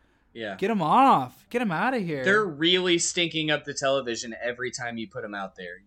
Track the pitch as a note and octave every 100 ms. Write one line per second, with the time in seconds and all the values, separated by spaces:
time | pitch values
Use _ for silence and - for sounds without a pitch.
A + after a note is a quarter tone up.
0 | _ _ _ A#2 A2 F#2+ G3 A3 D#3 G3+
1 | C4+ F#3+ B2+ - _ A#3+ A#3+ D#3+ A3 C4
2 | F3 D3 C3 G#3 G#3 C#3+ E3 F3+ F#3 E3+
3 | - - E3+ D#3 D#3 D3 D3 C3+ C#3 C3+
4 | B2 A2+ B2 A2 A#2 A#2+ B2 A#2 B2 A#2
5 | G#2+ B2+ A2+ G2+ F#2+ - F2+ F2+